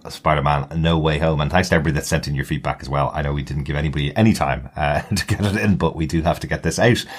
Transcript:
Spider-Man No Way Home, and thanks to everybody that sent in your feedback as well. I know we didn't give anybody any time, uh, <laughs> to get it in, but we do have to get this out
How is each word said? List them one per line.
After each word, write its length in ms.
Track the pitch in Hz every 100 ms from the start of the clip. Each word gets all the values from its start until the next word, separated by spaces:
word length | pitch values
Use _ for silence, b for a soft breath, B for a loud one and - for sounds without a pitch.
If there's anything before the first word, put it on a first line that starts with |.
| -
Spider-Man 680 | - 80 76 71 71 65 80
No 180 | 80 82
Way 180 | 78 76
Home, 200 | 80 76
and 100 | 73
thanks 200 | 90 90
to 60 | 85
everybody 180 | 76 73
that 40 | -
sent 220 | 78 69
in 80 | 69
your 80 |
feedback 380 | 69 76 69 67
as 80 | -
well. 220 | 71 67
I 80 | 76
know 100 | 71
we 120 | 71
didn't 200 | 67 69
give 140 | 69 71
anybody 360 | 78 71 71 -
any 160 | 113
time, 360 | - 71 62 - -
uh, 260 | 73 71
<laughs> 140 | - -
to 100 | -
get 140 | 95
it 160 | 101 104
in, 220 | 104 90
but 180 | 82 80
we 100 | 78
do 160 | 82
have 180 | 80 78
to 60 | -
get 160 | 76
this 160 | 82 82
out 260 | 113 117 -